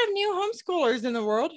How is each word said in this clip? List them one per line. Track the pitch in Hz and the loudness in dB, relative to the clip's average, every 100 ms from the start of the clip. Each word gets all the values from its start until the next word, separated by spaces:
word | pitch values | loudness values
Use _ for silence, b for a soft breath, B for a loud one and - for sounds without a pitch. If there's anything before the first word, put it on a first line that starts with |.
of | 453 | 4
new | 392 415 | 0 0
homeschoolers | 370 415 453 - 359 254 247 | 0 -2 -4 -2 2 2 2
in | 240 | -2
the | 233 | -2
world | 214 214 311 | 0 0 0